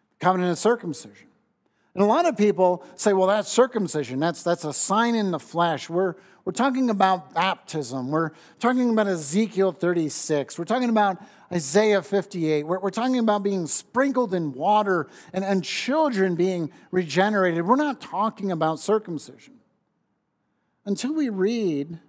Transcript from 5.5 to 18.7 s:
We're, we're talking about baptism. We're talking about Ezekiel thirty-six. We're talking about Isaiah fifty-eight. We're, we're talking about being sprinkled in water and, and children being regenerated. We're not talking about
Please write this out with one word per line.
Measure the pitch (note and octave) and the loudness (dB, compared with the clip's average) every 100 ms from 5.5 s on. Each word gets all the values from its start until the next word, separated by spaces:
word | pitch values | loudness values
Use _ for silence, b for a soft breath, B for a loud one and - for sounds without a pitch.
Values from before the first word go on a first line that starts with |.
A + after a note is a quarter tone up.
| E3+ E3+ D3 - | -2 0 0 -4
We're, | E3+ F#3+ E3+ B B | -2 -2 -4 B B
we're | - | -8
talking | F3 B3+ C4 B3+ | -2 0 2 0
about | G#3 F#3+ F#3 - | 2 2 2 -2
baptism. | - F#3 F3+ - D#3+ C3 C3 B2+ | -2 -2 -2 -6 -8 -6 -6 -2
We're | D#3 E3 B B B | -2 -2 B B B
talking | A#3 B3+ B3 | 0 2 2
about | A3 G3+ | 2 0
Ezekiel | F3+ C#3+ F3 A3 F3 F#3+ | 0 0 2 0 0 0
thirty-six. | E3 E3+ F3 D#3 - - D3+ C3+ - | 0 -2 0 -2 -4 -2 -2 -2 -8
We're | |
talking | E3+ A#3+ B3 | -4 -2 0
about | A3 G#3 F3+ B B B | 2 2 -2 B B B
Isaiah | F3+ C#3 E3 G#3+ G3+ | -6 0 2 4 2
fifty-eight. | F3 G3+ - F#3 D#3 D3+ | 2 -2 -2 -4 -2 -2
We're, | D3+ F#3 | -2 -4
we're | G3 | -4
talking | F#3+ B3+ B3+ | -2 -2 0
about | A3+ G#3 | 2 0
being | G3+ G3 D#3+ | 0 -2 0
sprinkled | - - A#3 C#4 B3+ A#3+ | -2 -2 0 0 0 0
in | F3+ D#3+ | -2 -4
water | B2 E3 G#3 G#3 F3+ D3 B B | -4 2 2 2 0 -2 B B
and, | F#3 | -6
and | G3 G3 | -2 -2
children | F3 - - D4 D#4 A3 F#3+ | -2 -6 -2 0 0 2 0
being | E3+ F#3 F3+ D#3+ B B | 0 -2 -2 -6 B B
regenerated. | F3+ E3+ C#3 G3 G#3 F#3 E3 E3+ | -4 -2 2 2 2 2 0 2
We're | C4 | 2
not | D4 B3+ | 2 -4
talking | - F3 G#3+ G#3+ F#3+ | -8 -2 -2 -2 -4
about | E3 D#3 | -2 -2